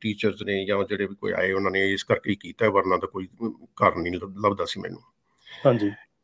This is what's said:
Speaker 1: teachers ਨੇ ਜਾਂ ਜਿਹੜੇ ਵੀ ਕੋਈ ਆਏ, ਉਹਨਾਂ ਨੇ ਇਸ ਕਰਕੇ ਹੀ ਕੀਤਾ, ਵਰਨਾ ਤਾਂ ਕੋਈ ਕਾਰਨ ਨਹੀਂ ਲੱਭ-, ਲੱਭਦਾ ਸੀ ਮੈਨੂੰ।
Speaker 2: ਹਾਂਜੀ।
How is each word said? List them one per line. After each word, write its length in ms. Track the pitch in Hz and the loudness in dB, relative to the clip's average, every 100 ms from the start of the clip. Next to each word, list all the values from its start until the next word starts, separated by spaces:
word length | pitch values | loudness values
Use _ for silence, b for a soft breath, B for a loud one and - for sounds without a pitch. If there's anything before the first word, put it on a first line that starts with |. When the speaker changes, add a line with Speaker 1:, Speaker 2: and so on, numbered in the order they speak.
Speaker 1:
teachers 420 | 110 104 107 104 | -6 0 -2 -2
ਨੇ 220 | 101 98 | -4 -2
ਜਾਂ 200 | 98 101 95 | 0 0 0
ਜਿਹੜੇ 180 | 101 98 | -2 -4
ਵੀ 80 | |
ਕੋਈ 180 | 101 104 | -4 -4
ਆਏ, 200 | 90 95 | 0 0
ਉਹਨਾਂ 180 | 95 98 | 0 0
ਨੇ 220 | 95 98 | 0 0
ਇਸ 120 | 98 | 0
ਕਰਕੇ 260 | - 107 - | 0 -2 0
ਹੀ 60 | 98 | -6
ਕੀਤਾ, 340 | 87 - 110 | -6 0 2
ਵਰਨਾ 260 | 98 92 90 | 4 4 2
ਤਾਂ 120 | 92 | 0
ਕੋਈ 200 | 95 92 - 113 - - - | -6 -10 -6 -8 -8 -18 2
ਕਾਰਨ 240 | 98 87 | 2 2
ਨਹੀਂ 120 | 85 | -2
ਲੱਭ-, 260 | 87 98 95 | -4 -6 0
ਲੱਭਦਾ 200 | 104 98 | 0 0
ਸੀ 160 | 82 98 | -4 -4
ਮੈਨੂੰ। 200 | 92 87 _ _ _ _ B B 143 | -8 -12 _ _ _ _ B B 4
Speaker 2:
ਹਾਂਜੀ। 260 | 117 101 101 - _ | 4 0 -4 -18 _